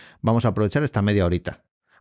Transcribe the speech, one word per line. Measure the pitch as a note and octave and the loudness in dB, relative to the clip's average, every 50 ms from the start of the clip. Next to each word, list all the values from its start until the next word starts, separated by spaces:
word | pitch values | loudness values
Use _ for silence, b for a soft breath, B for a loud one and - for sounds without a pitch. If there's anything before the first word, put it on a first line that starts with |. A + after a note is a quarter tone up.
| B B B B | B B B B
vamos | B A2+ A2+ A#2 - | B 0 0 2 2
a | A#2 | 0
aprovechar | G2 G#2+ G#2+ G2 - D3 D3+ | 0 0 -2 0 0 -2 -2
esta | C3+ - G#2 G2 | -2 -2 0 0
media | G#2 G#2 G2+ F#2 | 2 2 2 2
horita. | F2 F2+ E2+ - - - - _ _ _ _ b b b b | 2 0 -2 -4 -8 -14 -14 _ _ _ _ b b b b